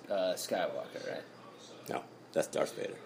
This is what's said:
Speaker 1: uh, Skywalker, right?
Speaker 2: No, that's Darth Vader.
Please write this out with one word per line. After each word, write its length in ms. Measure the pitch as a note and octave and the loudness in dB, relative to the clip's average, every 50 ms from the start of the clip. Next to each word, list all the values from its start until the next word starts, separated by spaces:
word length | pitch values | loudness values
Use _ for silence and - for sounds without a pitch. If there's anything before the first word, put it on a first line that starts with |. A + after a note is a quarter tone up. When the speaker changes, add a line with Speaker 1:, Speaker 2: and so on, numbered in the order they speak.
| - - | -2 0
Speaker 1:
uh, 40 | G#2 F#2+ F#2 F#2 F2+ | 2 4 6 4 4
Skywalker, 720 | - - - A2+ F#2+ E2+ C#2+ D2 - - - - - - - | 2 0 2 2 4 4 2 2 -2 -4 -4 -6 -6 -4 -4
right? 120 | - - - - - - - - - - - - - - - - | -4 -4 -6 -8 -12 -16 -16 -16 -16 -16 -14 -14 -14 -12 -6 -4
Speaker 2:
No, 140 | - - - - - - - - - | -4 -4 -4 -6 -12 -18 -18 2 4
that's 160 | D#2 - - | 4 4 4
Darth 260 | - D2+ D2 - - | 4 4 4 4 2
Vader. 180 | - - - - - - | -2 -2 -2 -4 -6 -8